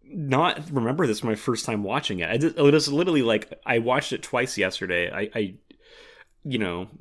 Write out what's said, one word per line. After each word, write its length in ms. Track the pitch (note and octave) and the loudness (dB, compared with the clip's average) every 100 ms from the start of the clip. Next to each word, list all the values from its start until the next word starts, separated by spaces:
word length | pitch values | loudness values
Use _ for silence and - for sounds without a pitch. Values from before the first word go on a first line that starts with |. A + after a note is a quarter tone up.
not 640 | - G3+ C#3+ C3 E3+ - D3+ | -12 -8 0 2 2 0 -4
remember 340 | C3+ A2+ D3 D#3 | -2 0 2 0
this 160 | G#2+ | 0
my 100 | A#2+ G#2+ | 0 -2
first 280 | - A#2 - | -2 -2 -2
time 160 | G#2+ | -4
watching 340 | G2 B2+ - F#2+ | -2 -4 -4 -4
it?" 80 | E2 | -2
I 80 | C3 | 0
did, 200 | D#3 - | 0 4
it 40 | |
was 300 | C#3+ D3+ D3 | 6 6 4
literally, 300 | C#3+ F#3 D#3 | 0 2 2
like, 300 | A#2 G#2+ - - | 4 2 0 -12
I 140 | - A#2 | -2 0
watched 340 | A#2 C3 - | 2 0 -2
it 100 | - | -8
twice 320 | - B2 B2+ - | -4 -2 -2 0
yesterday. 520 | F#2 - F#2+ F2 F2 | -2 -2 -2 0 0
I, 180 | - G#2 | -2 -6
I, 200 | A#2 G2+ F#2+ _ - _ - - - - _ | -4 -4 -6 _ -20 _ -20 -20 -20 -20 _
you 140 | D3+ B2 | -6 -4
know, 300 | G2 F2 F#2+ - | -2 -4 -8 -12